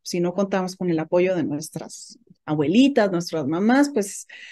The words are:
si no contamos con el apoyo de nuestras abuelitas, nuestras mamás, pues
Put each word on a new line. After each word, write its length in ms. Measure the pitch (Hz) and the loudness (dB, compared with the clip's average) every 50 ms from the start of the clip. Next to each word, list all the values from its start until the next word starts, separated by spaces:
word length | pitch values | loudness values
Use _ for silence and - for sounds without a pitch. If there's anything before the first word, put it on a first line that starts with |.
si 180 | - - - 175 | -10 -6 -2 -2
no 140 | 175 175 175 | -2 0 0
contamos 420 | 190 202 196 202 190 185 180 185 | -2 -2 0 0 -2 -2 -4 -6
con 140 | - 185 180 | -4 -2 -2
el 80 | 165 156 | 0 -2
apoyo 380 | 160 - 175 180 180 185 185 | 0 0 2 2 2 2 0
de 80 | 170 143 | 0 -2
nuestras 760 | 101 147 147 160 - - - 113 - - - - - - - _ - - _ _ | -2 -4 -6 -8 -10 -12 -14 -14 -14 -16 -18 -20 -20 -20 -20 _ -20 -20 _ _
abuelitas, 680 | 156 156 151 143 147 180 240 269 277 277 240 208 196 | -4 -2 0 0 4 4 6 4 6 4 2 2 2
nuestras 340 | 180 175 170 - 175 160 143 | 0 -2 -4 -4 -4 -4 -2
mamás, 440 | 139 160 175 202 220 247 277 285 285 | -2 -2 0 2 4 4 4 4 2
pues 360 | 285 226 196 - - - - - - - - - | 0 -2 -4 -4 -8 -14 -16 -18 -20 -20 -20 -20